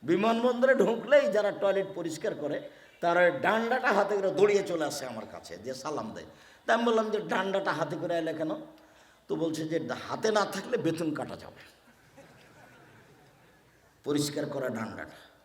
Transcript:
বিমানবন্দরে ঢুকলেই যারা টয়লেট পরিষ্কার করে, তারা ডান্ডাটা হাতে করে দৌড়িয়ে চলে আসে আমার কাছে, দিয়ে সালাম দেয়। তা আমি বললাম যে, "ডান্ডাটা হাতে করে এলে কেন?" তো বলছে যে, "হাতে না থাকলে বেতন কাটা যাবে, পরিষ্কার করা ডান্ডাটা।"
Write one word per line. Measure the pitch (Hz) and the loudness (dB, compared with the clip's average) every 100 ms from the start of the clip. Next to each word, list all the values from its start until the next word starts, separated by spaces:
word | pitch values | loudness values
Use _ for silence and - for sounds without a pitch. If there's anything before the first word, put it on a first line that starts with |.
বিমানবন্দরে | 123 180 214 226 247 240 262 262 | 0 2 2 2 2 2 4 6
ঢুকলেই | 196 226 220 285 269 | 4 2 6 6 6
যারা | 208 202 | 2 0
টয়লেট | 190 202 190 196 - | 0 0 0 -2 -6
পরিষ্কার | 165 156 220 160 | -8 -4 -6 -4
করে, | 147 147 - - - - | -4 -6 -8 -18 -20 -2
তারা | 175 170 180 | 2 6 6
ডান্ডাটা | 175 170 220 226 254 247 | 4 2 2 2 0 2
হাতে | 202 202 208 | 2 2 2
করে | 196 | 0
দৌড়িয়ে | 185 208 202 | 4 6 6
চলে | 190 170 147 | 2 -2 -2
আসে | 135 131 | -4 -8
আমার | 113 104 | -10 -12
কাছে, | 85 - 85 | -16 -16 -14
দিয়ে | 110 127 | -10 -8
সালাম | 156 143 110 | -6 -6 -8
দেয়। | 92 80 - - - - | -12 -16 -20 -20 -18 0
তা | |
আমি | 233 | 2
বললাম | 233 226 220 | 4 2 2
যে, | 208 | -2
"ডান্ডাটা | 165 233 196 190 185 | -2 -2 0 -2 0
হাতে | 151 160 160 | -2 -2 -4
করে | 170 170 | -2 -2
এলে | 160 | -2
কেন?" | 151 156 156 - - - - - _ _ | -4 -4 -6 -10 -20 -20 -20 -20 _ _
তো | 156 | -4
বলছে | 165 156 160 | -2 -4 -4
যে, | 165 120 123 - | -4 -4 -8 -6
"হাতে | 135 226 | -4 0
না | 208 196 | 2 0
থাকলে | - - 233 | -4 -4 -2
বেতন | 156 160 165 | -2 -2 -4
কাটা | 135 117 87 | -4 -6 -10
যাবে, | - - - _ _ _ _ - - - - - - - - - - - - _ _ _ _ _ _ _ | -14 -20 -20 _ _ _ _ -20 -20 -20 -20 -20 -20 -20 -20 -20 -20 -20 -20 _ _ _ _ _ _ _
পরিষ্কার | - 147 147 156 143 | -4 -2 -2 -4 -6
করা | 139 127 | -6 -6
ডান্ডাটা।" | 113 110 87 78 - - _ | -6 -8 -10 -14 -18 -20 _